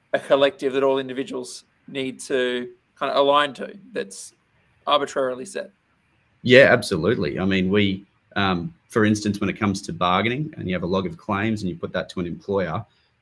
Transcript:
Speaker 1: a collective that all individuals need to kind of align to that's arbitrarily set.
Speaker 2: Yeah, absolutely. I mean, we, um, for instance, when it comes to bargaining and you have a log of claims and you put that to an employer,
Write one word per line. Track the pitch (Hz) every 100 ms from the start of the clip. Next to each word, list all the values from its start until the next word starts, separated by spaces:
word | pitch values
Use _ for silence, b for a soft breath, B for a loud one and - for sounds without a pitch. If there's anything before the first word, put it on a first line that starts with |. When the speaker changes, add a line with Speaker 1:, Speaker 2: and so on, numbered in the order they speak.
| -
Speaker 1:
a | 135
collective | - 139 139 - 139
that | 135
all | 135 135
individuals | 131 127 123 131 123 - _ _ -
need | 139 131 -
to | - 131 123 123 123 - _ -
kind | 139
of | 143
align | 139 143 147
to | 123 - - 262
that's | 202 - - - _ _ _ _ _ -
arbitrarily | 147 139 147 131 127 104
set. | - - _ _ _ _ _ _ _
Speaker 2:
Yeah, | 120 123 98
absolutely. | - - 87 90 107 76 73
I | 95
mean, | 95 92
we, | 104 101 95 - _ _ 101
um, | 98 87 82 - _
for | 117 107
instance, | 104 104 98
when | 98
it | -
comes | 104 95
to | -
bargaining | 82 90 92 110 131 156 -
and | 92
you |
have | 90
a | 90
log | 95 92
of | 82
claims | - 98 110 104
and | 92
you | 82
put | 92
that | 87 -
to | 95
an | 87
employer, | 82 - 98 85 92 - _ _ _